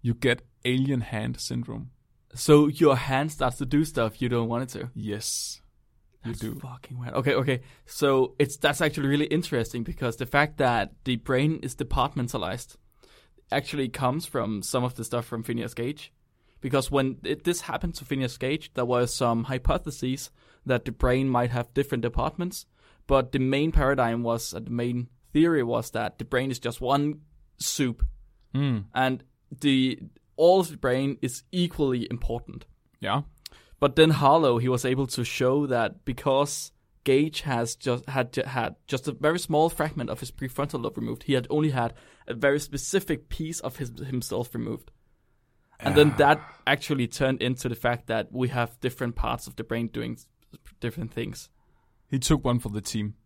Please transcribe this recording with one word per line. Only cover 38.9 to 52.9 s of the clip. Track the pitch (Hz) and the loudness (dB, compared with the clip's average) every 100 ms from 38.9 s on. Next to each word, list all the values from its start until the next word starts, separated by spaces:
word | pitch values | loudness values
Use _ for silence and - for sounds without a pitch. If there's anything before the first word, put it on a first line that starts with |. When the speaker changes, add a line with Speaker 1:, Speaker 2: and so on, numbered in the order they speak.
| 135 147 | -4 -4
Speaker 2:
a | |
very | 123 151 175 | 0 0 0
small | - 151 160 | 0 2 2
fragment | - 156 151 123 | 0 -4 -4 -6
of | - | -8
his | 123 | -10
prefrontal | - 131 - 147 135 | -10 -10 -6 -4 -4
lobe | 117 - | -6 -6
removed, | 113 117 | -8 -6
he | - | -2
had | 135 123 | -2 0
only | 151 156 | 0 2
had | 131 117 - - _ - | 0 -2 -6 -20 _ -12
a | |
very | 120 139 147 | 0 2 2
specific | 147 139 - 190 - 147 - | -2 -8 -2 -2 0 -6 -4
piece | - 160 165 | -8 -6 -6
of | - - | -8 -8
his, | 123 117 131 | -10 -8 -6
himself | 127 - 110 120 117 | -6 -4 -4 -4 -6
removed. | 113 117 - _ _ _ _ _ _ _ _ _ | -6 -8 -12 _ _ _ _ _ _ _ _ _
And | 135 139 | 2 8
then | 147 | 8
Speaker 1:
Yeah. | 131 | 8
Speaker 2:
that | 143 147 - - - | 6 6 0 -6 0
actually | 143 - 143 117 | 0 0 -2 -2
turned | - 135 135 | 0 0 2
into | 123 127 127 | -2 -2 -4
the | 117 | -2
fact | 123 120 - | -2 -2 -2
that | 110 101 | -4 -2
we | 123 123 | -2 -2
have | 123 117 - | 0 -4 -4
different | 127 - 123 117 | -6 -4 -6 -2
parts | 117 120 - | -2 -4 -8
of | 123 | -12
the | 113 | -6
brain | 117 117 | -4 -4
doing | 120 117 | -4 -6
s-, | 117 - _ _ - - - | -8 -14 _ _ -20 -20 -8
different | 120 139 - | -8 -6 -8
things. | - 117 - - _ _ _ _ _ _ | -6 -8 -10 -18 _ _ _ _ _ _
Speaker 1:
He | 135 | -2
took | 127 151 127 | 2 2 2
one | 120 | 0
for | 117 | -2
the | 104 | -8
team. | - | -6